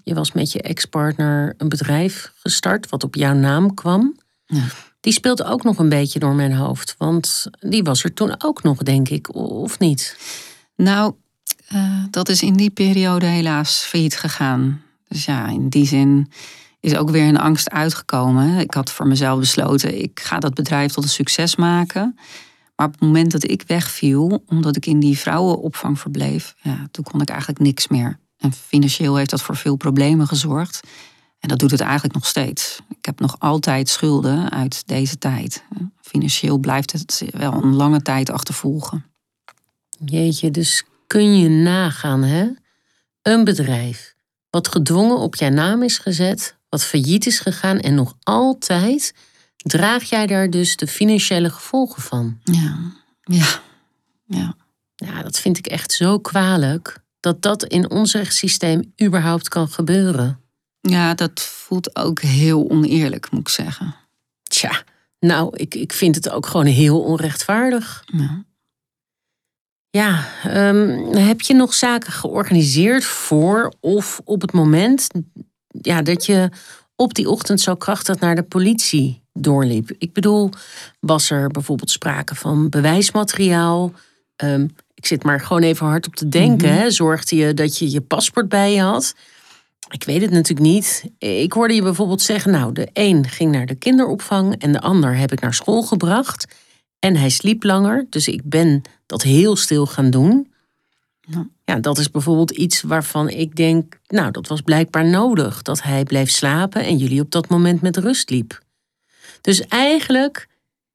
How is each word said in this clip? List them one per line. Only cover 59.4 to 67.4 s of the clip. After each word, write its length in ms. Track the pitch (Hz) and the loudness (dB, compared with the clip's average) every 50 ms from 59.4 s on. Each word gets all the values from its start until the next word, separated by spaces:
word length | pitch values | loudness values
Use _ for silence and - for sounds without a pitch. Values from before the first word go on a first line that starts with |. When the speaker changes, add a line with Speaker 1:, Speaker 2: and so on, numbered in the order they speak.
| - - | -4 -4
Speaker 1:
kan 200 | - 175 160 151 | -4 -2 -2 -2
gebeuren. 720 | - - 165 151 180 196 190 185 165 131 120 127 135 - _ _ _ _ _ _ _ _ | -2 -4 -2 0 2 2 2 2 0 0 0 -2 -4 -6 _ _ _ _ _ _ _ _
Speaker 2:
Ja, 320 | - 185 180 175 175 165 165 | -2 0 2 2 2 0 0
dat 280 | - 175 156 - - | 0 -2 -4 -4 -8
voelt 540 | - - - - - - 185 180 175 - - | -12 -12 -14 -14 -10 -6 -6 -4 -4 -6 -6
ook 240 | - - 165 165 147 | -4 -4 -4 -2 -2
heel 480 | - 143 131 139 156 160 160 151 147 - | 0 2 4 4 4 4 4 4 2 2
oneerlijk, 640 | 156 156 151 - - 165 151 131 - - - - | 2 2 4 4 4 2 2 0 -2 -6 -8 -6
moet 80 | - - | -6 -6
ik 80 | 147 - | -4 -4
zeggen. 460 | - - - 160 139 - 185 165 143 - _ _ _ _ _ _ _ _ - | -4 -4 -4 -6 -8 -8 -10 -10 -10 -12 _ _ _ _ _ _ _ _ -10
Speaker 1:
Tja, 380 | - - - - - - - - _ _ _ _ _ _ _ | -4 -2 -2 -2 -2 -4 -6 -8 _ _ _ _ _ _ _
nou, 360 | - 170 165 151 165 - - - | 2 2 2 2 0 -2 -4 -8
ik, 180 | - - - | -8 -8 -8
ik 180 | - - - - | -8 -8 -8 -4
vind 220 | - 190 170 151 | 0 2 2 2
het 140 | - - - | 2 0 -4
ook 160 | - 127 147 | -6 -6 -6
gewoon 200 | - - 175 147 | -4 0 2 4
heel 360 | 143 131 127 151 147 147 160 | 4 4 6 6 4 4 2
onrechtvaardig. 1040 | - 147 160 156 160 156 143 - | 2 0 -2 -2 -2 -4 -6 -6